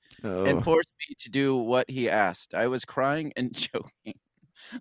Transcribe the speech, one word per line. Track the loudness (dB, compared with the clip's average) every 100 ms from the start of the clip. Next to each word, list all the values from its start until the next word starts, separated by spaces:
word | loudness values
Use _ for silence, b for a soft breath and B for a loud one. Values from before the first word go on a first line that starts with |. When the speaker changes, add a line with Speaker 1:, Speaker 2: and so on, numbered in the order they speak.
| b b
Speaker 1:
and | -4 0 2 2
Speaker 2:
Oh. |
Speaker 1:
forced | 4 2 2 -8 -16
me | -14
to | -4
do | 0 2 2
what | 2 2 2
he | 0 0
asked. | 4 2 0 -6
I | -2 0
was | -2
crying | -4 -2 0 0 -4 -4
and | -6 -4
<laughs> |
choking." | -6 -6 -10 _ -16 -16 _ _ _ _ B -16